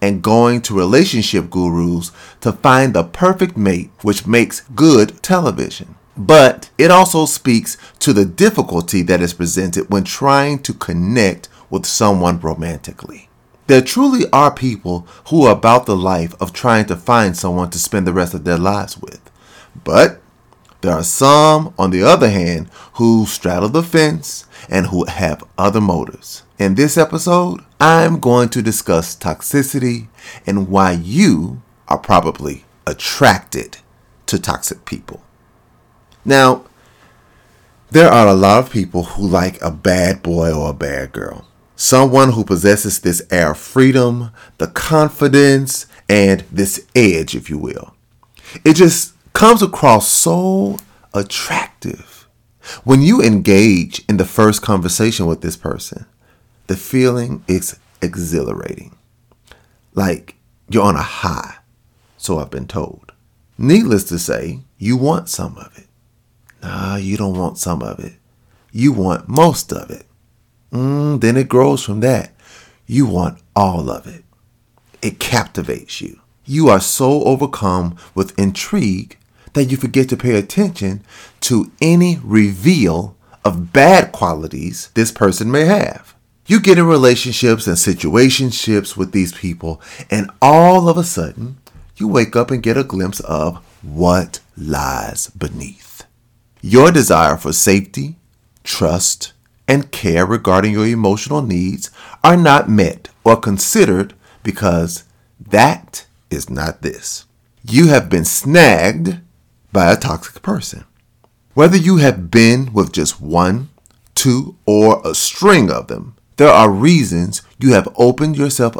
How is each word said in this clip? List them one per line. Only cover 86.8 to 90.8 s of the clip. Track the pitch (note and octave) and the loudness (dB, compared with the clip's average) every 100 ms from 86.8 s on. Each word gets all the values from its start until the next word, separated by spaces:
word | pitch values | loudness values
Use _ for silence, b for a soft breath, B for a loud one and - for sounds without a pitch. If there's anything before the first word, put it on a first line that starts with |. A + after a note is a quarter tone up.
| E3+ | 4
relationships | D#3 B2+ B2 B2+ A2+ B2 A2 G#2 | 4 4 2 -2 -2 0 0 0
and | F2 | -2
situationships | - F2 D#2 G2 C3 B2+ C3 A2 - G#2 G2 - | -2 -2 0 2 2 2 -4 -4 -2 -2 -4 -8
with | F#2 | -6
these | G2 F2 | -4 -4
people, | - F#2+ E2+ E2 D#2 B B B | -6 -10 -8 -10 -12 B B B
and | G#2+ - - | -6 -6 0
all | C3+ D#3 F3 F#3 | 4 6 6 6